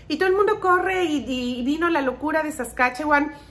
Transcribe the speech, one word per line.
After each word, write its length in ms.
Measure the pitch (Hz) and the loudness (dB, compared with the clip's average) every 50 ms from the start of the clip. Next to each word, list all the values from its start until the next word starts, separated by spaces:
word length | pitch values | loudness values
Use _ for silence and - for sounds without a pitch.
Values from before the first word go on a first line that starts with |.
| - - | -8 -8
Y 80 | 311 | -2
todo 120 | 302 370 381 | 0 2 2
el 80 | 370 | 4
mundo 240 | 392 415 415 427 415 | 4 4 2 2 0
corre 440 | - 370 370 370 370 381 381 370 359 | 2 2 2 4 2 0 0 0 0
y, 200 | 320 302 285 220 | 0 0 -2 -2
y 360 | 240 262 254 247 247 247 247 240 | -4 -4 -4 -4 -4 -4 -4 -2
vino 240 | 262 294 320 339 339 | -2 0 0 0 2
la 100 | 330 294 | 2 2
locura 420 | 277 254 247 - 277 302 311 311 311 | 0 -2 -4 -2 -4 -2 0 0 -2
de 100 | 302 294 | -2 -4
Saskatchewan. 800 | - 240 226 - - 254 254 254 - 302 302 302 285 294 302 - - - - | -6 -8 -8 -2 0 0 0 0 -2 0 2 4 4 2 0 -4 -10 -18 -20